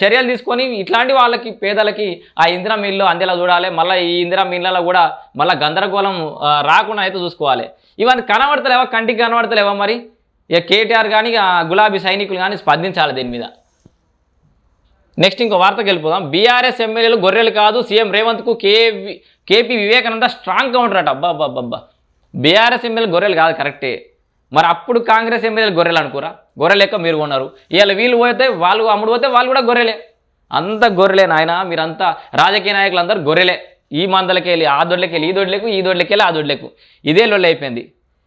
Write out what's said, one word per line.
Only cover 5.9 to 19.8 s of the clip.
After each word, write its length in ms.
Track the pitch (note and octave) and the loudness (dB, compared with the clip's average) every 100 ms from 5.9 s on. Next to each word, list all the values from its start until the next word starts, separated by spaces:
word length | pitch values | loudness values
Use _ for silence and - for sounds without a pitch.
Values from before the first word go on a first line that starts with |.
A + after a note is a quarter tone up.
| G3 G3 F#3 D#3 D3 | -2 -2 -4 -8 -6
ఆ, 180 | D3 D3 | -2 0
రాకుండా 420 | C#3+ F3 A3 G#3+ | 2 2 2 -2
అయితే 160 | F#3+ F#3+ | -4 -4
చూసుకోవాలి. 520 | F3 - C#3+ A#2+ A2+ - _ - | -8 -4 -2 -2 -4 -14 _ -4
ఇవన్నీ 360 | A3+ B3+ - | 0 0 2
కనబడతలేవా, 500 | G#3 C#4+ D4 C4 B3 | 0 2 0 0 0
కంటికి 340 | B3+ A#3 A3+ G#3+ | 0 -2 -2 -2
కనబడతలేవా? 540 | A#3 A#3 A3+ A3 G3+ | 0 0 0 0 0
మరి 340 | G3+ G3+ A#3+ A#3+ _ _ _ - | 0 -2 -4 -8 _ _ _ -2
ఇక 80 | E3+ | -2
కేటీఆర్ 500 | E3+ G3 A3 A3+ A3 | 0 0 2 2 2
కానీ 260 | G#3+ A3+ | 0 0
ఆ 260 | A3+ F#3+ F3+ | 0 2 0
గులాబీ 380 | D#3+ F#3+ G#3+ G3 | 0 2 2 2
సైనికులు 400 | F#3 G3 G3+ F#3 | -2 -2 -4 -4
కానీ 180 | F#3 G#3 | -4 -4
స్పందించాలి 560 | - D3+ F#3 E3+ D3+ | 0 0 0 -2 -2
దీని 160 | C3 B2 | -2 -6
మీద. 140 | A#2+ A2 - _ _ _ _ _ _ _ _ _ _ _ _ _ _ _ - | -8 -12 -16 _ _ _ _ _ _ _ _ _ _ _ _ _ _ _ 0
నెక్స్ట్ 240 | F#3+ F#3+ | 0 2
ఇంకో 140 | A#3 G3 | 0 2
వార్తకి 260 | F#3+ G#3 | 2 2
వెళ్ళిపోదాం. 480 | G3+ F3+ D#3 F3 D#3+ | 0 0 0 -2 -2
బీఆర్ఎస్ 500 | D#3 A3+ B3 B3+ B3 | 2 4 4 2 -2
ఎమ్మెల్యేలు 360 | A3+ A3 A3+ A#3 | -4 0 2 2
గొర్రెలు 340 | F#3 G3+ A3+ | 2 2 2
కాదు, 320 | G#3+ G#3 A3+ | 2 2 2
సీఎం 300 | - G#3 A3 | 0 0 2
రేవంత్కు 420 | G3 A3+ A3 A#3+ | 0 0 -2 -2
కేవీ, 680 | A3+ G3 G#3+ A3+ G#3 G3 - _ _ - | -2 2 4 2 0 -10 -16 _ _ 0
కేపీ 280 | G#3+ A#3 | 0 2
వివేకానంద 460 | A#3+ | 0